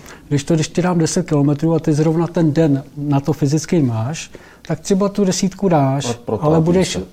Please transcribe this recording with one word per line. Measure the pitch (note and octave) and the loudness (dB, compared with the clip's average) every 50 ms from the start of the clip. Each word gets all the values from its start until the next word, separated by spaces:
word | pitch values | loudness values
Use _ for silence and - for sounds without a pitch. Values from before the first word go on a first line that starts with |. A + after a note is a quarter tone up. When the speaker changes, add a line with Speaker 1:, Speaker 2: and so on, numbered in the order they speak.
| - - - - - - | -20 -20 -20 -18 -8 -4
Speaker 1:
Když | D3 C#3+ - | -4 -2 0
to, | - F3 | 0 0
když | D#3 D3+ - | 0 0 -2
ti | - - E3 | -2 -2 -2
dám | F3+ F3+ F3 | 0 0 0
deset | D#3+ D3+ - F#3+ E3+ | 0 0 0 -2 -2
kilometrů | - D#3 C#3+ C#3 C#3+ D3 C#3+ E3 E3 E3 | 0 0 2 2 2 0 0 0 0 0
a | D#3+ | 0
ty | D#3 - D#3 | 0 0 0
zrovna | C#3+ D#3 E3 D#3 E3 E3+ | 2 2 2 2 0 0
ten | D#3 - F3+ E3+ D#3+ C#3 | -2 0 0 2 2 2
den | E3 E3 D#3 C#3 C#3 C#3 - - | 2 2 2 2 0 -2 -6 -10
na | D3 C#3+ D3 C#3+ C3+ | -8 -4 -2 0 0
to | C#3 - D3+ | 0 -2 -2
fyzicky | - D3+ C#3 C#3 D#3+ - - - F3 C#3+ | 0 0 0 0 -2 -2 0 0 2 2
máš, | B2+ A2+ A2 A2 B2+ D#3+ - - - - - - - - - - | 2 0 -2 -4 -4 -6 -8 -10 -14 -16 -20 -20 -20 -20 -16 -10
tak | - D#3+ - | -8 -8 -6
třeba | - - G3+ F#3+ G3+ G3 | -2 -2 0 0 0 0
tu | G3 - G3+ | 0 0 0
desítku | F#3 F3+ - - F#3 - - - G3 | 0 0 0 -2 -2 -2 -2 0 2
dáš, | F3 D3+ C#3 C3+ C3+ C#3+ B2+ B2 | 2 2 2 2 0 0 -2 -4
Speaker 2:
A | A#2 - - | -6 -6 -6
protápíš | - A2 G#2 - | -4 -4 -2 0
Speaker 1:
ale | D3+ D#3+ E3 | 2 2 4
budeš | D#3+ E3 F3 F#3+ F3+ - - | 4 4 2 2 2 0 -2
Speaker 2:
se. | F3 F#3+ - | -6 -6 -4